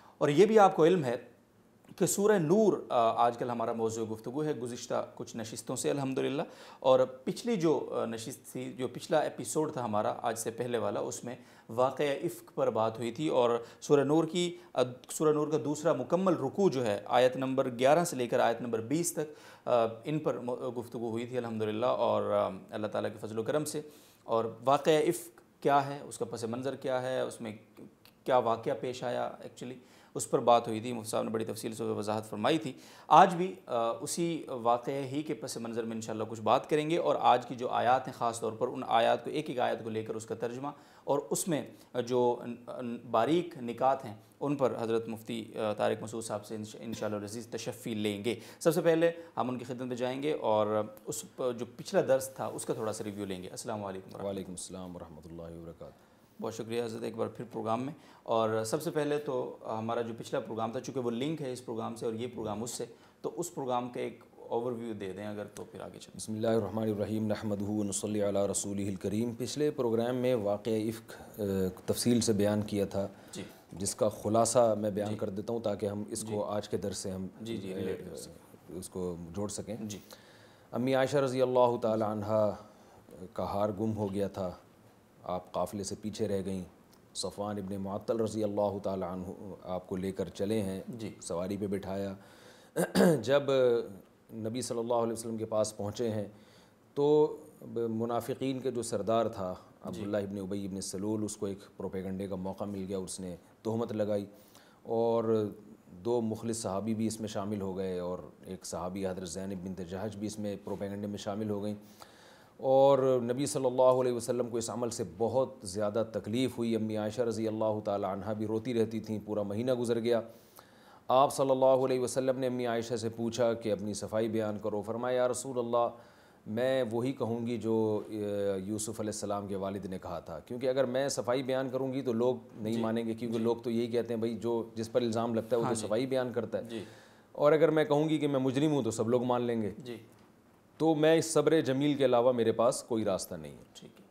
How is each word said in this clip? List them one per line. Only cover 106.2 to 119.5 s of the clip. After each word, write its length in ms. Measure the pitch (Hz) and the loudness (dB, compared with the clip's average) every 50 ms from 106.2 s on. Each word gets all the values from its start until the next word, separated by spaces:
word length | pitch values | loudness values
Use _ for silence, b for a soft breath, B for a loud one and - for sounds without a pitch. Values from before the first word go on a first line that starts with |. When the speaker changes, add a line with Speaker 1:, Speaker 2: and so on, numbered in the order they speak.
Speaker 2:
مخلص 420 | 113 110 110 107 117 117 113 110 - | 2 0 -2 -4 -4 -4 -4 -4 -2
صحابی 320 | 98 92 98 101 113 110 | -2 -2 -2 -2 -2 -2
بھی 120 | 104 113 | 0 0
اس 140 | 107 110 110 | -2 -2 -4
میں 80 | 110 104 | -6 -6
شامل 320 | - 110 98 104 107 101 | -4 -4 -4 -4 -4 -4
ہو 160 | 95 95 90 | -4 -4 -4
گئے، 220 | 95 95 92 90 90 | -4 -4 -2 -2 -4
اور 200 | 87 90 92 87 82 - - - - | -4 -4 -6 -8 -10 -12 -18 -16 -14
ایک 220 | 95 92 90 - | -12 -12 -12 -10
صحابی 400 | - - 82 85 90 92 98 98 | -10 -8 -6 -6 -6 -4 -4 -4
حضرت 220 | 92 90 95 95 85 | -4 -4 -4 -6 -8
زینب 380 | 85 95 95 98 101 90 87 | -6 -6 -6 -6 -6 -6 -6
بنت 240 | 98 90 90 90 82 | -8 -8 -8 -8 -8
جحش 260 | 95 92 101 110 95 | -6 -6 -6 -6 -6
بھی 100 | 98 107 | -6 -6
اس 120 | 104 98 107 | -6 -6 -4
میں 180 | 104 104 98 95 - | -4 -6 -6 -6 -6
پروپیگنڈے 420 | 98 101 87 101 98 101 101 104 | -8 -6 -6 -6 -6 -6 -6 -6
میں 120 | 101 101 98 | -6 -6 -6
شامل 320 | - 107 98 107 110 107 | -6 -6 -4 -4 -4 -4
ہو 120 | 104 101 101 | -4 -4 -4
گئیں، 120 | 104 104 104 - B B B B B B B B B B B B B B | -4 -6 -8 -10 B B B B B B B B B B B B B B
اور 640 | B - 135 135 135 135 139 139 131 131 131 131 127 117 | B 2 4 6 8 8 8 8 8 6 4 4 4 2
نبی 240 | 120 123 131 143 | 0 -2 -2 -2
صلی 180 | 131 - 139 135 | -2 -2 0 0
اللہ 180 | 127 123 131 127 | 2 4 6 8
علیہ 300 | 127 131 127 127 123 123 | 8 8 6 4 2 0
وسلم 360 | 117 117 - 120 120 120 117 | 0 -2 -2 0 0 -2 -2
کو 80 | 113 | -2
اس 140 | 113 113 123 | -4 -4 -4
عمل 200 | 101 117 123 117 | -4 -2 -4 -2
سے 140 | 113 - 110 87 - 92 | -2 -4 -6 -6 -2 0
بہت 360 | 117 107 110 131 131 127 - - - | 0 2 2 2 0 0 -2 -8 -10
زیادہ 420 | 95 87 104 104 104 104 113 110 - - | -8 -4 -2 0 0 2 0 0 0 -2
تکلیف 460 | 104 95 107 107 123 131 117 113 - | -4 -4 -2 0 2 0 0 0 -2
ہوئی۔ 180 | 117 117 113 | 0 0 0
امی 200 | 107 110 110 107 | 0 0 0 -2
عائشہ 240 | 107 107 107 107 127 | -2 -2 -2 -2 0
رضی 280 | 120 117 107 110 113 110 | 0 0 0 0 -2 -2
اللہ 320 | 107 110 110 110 107 107 104 | 0 0 0 0 0 0 0
تعالی 200 | 107 101 101 101 | -2 -2 0 0
عنہا 280 | 92 98 98 92 107 110 | -2 -2 -4 -4 -4 -4
بھی 140 | 107 107 | -2 -2
روتی 280 | 104 110 113 113 127 120 | -2 -2 -2 -2 0 0
رہتی 260 | 113 110 110 113 110 | 2 2 0 0 -4
تھیں، 180 | - 110 107 101 - | -6 -4 -6 -6 -4
پورا 180 | 104 104 104 101 | -4 -4 -2 -2
مہینہ 320 | 101 | -2